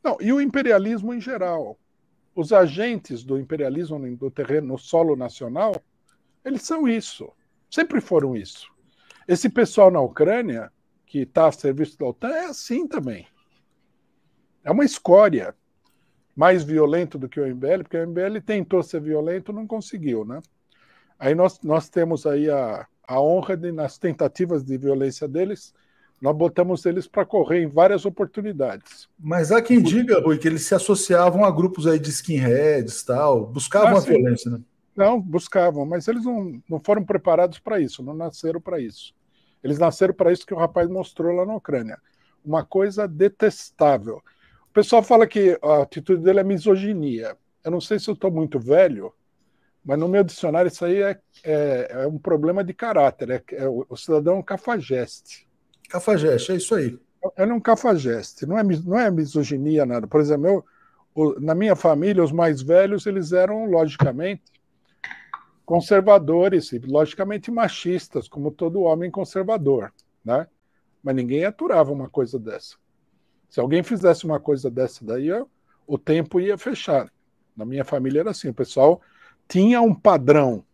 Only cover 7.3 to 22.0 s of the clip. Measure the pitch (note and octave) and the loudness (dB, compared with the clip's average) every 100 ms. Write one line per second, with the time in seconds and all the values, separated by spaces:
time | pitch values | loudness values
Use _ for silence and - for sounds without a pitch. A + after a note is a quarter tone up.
7.3 | _ _ _ _ - E4 B3 - E3 C#3 | _ _ _ _ -4 -2 -4 0 0 0
8.3 | A#2 F#2+ - - _ _ _ _ _ - | -6 -12 -20 -20 _ _ _ _ _ -4
9.3 | F3 A#3+ A#3+ A#3 - F#3+ F3 B2 - D#3 | -2 0 0 0 6 6 6 -2 0 2
10.3 | A#3 A3 A#2 - _ _ _ _ C#3+ C3 | 2 -4 -8 -10 _ _ _ _ -8 -2
11.3 | - D#3+ - C#3+ C3+ D#3 _ C3 - A#3 | 2 2 2 -4 -2 -6 _ -8 -6 -6
12.3 | D#4+ F4 C4 - B3 D#4 D#4 C3 G2 - | -6 -8 -12 -6 -6 -4 -6 -8 -12 -16
13.3 | _ _ _ _ _ _ _ _ _ _ | _ _ _ _ _ _ _ _ _ _
14.3 | _ _ _ - G3+ C#4+ - - F#3 G#3 | _ _ _ -2 0 0 -2 6 6 6
15.3 | C#3 F2+ - _ _ _ _ _ _ _ | 2 -4 -14 _ _ _ _ _ _ _
16.3 | - E3 F#3 D3 D#3 D3 E3 E3+ C#3+ B2+ | 2 4 4 0 0 2 0 -4 -8 -10
17.3 | - C3+ B2+ C3+ F#3+ E3+ E3 E3+ E3+ F#3+ | -6 -6 -6 -2 -4 -4 -8 -6 -6 -6
18.3 | G#3+ - G#3 D#3+ F#3 - E3 D3+ D3+ D#3 | -6 -6 -6 -2 -2 -2 -8 -4 -4 -4
19.3 | F#3 F#3 G#3 A3 A3+ - G#3+ D3+ A2+ G#2+ | -6 -10 -12 -10 -10 -10 -8 -6 -6 -6
20.3 | C#3 - _ _ _ _ _ _ _ C3+ | -14 -18 _ _ _ _ _ _ _ -2
21.3 | D#3+ F3+ - D3+ D#3+ D#3 F3 | 2 2 0 -2 -2 0 -2